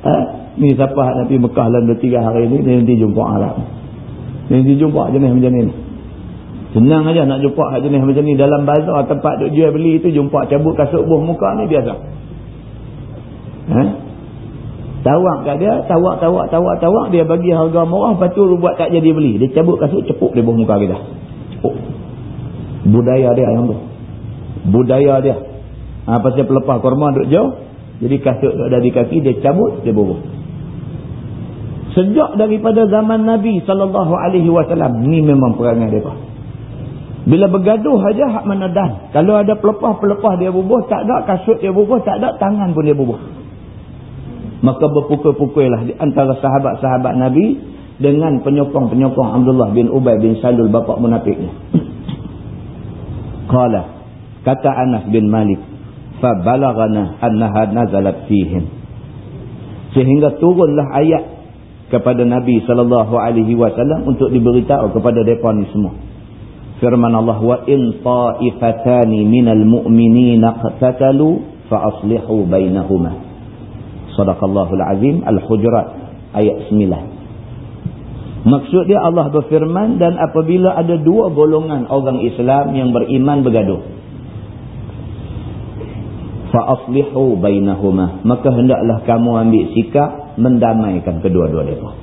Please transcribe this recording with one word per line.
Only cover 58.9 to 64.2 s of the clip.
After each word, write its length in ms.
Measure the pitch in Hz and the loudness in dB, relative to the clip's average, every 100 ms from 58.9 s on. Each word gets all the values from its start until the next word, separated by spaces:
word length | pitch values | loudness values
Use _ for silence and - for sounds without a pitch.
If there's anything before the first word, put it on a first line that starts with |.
| - - - - - - - - - - 135 | -18 -16 -18 -16 -16 -14 -16 -16 -16 -2 0
Sehingga 400 | 131 143 147 - | 4 4 4 4
turunlah 560 | 170 180 160 147 139 139 | 2 4 4 2 0 0
ayat 280 | 156 160 - - - - - - - | 2 2 -2 -16 -20 -20 -20 -20 -4
kepada 320 | - 127 120 | 0 0 2
Nabi 400 | 120 123 123 117 | 2 2 2 0
sallallahu 560 | 113 120 120 123 107 120 | 2 2 4 2 2 0
alaihi 400 | 113 113 110 117 | 0 0 2 2
wasallam 480 | 117 - 135 156 123 | 2 2 0 0 -2
untuk 240 | 127 | 0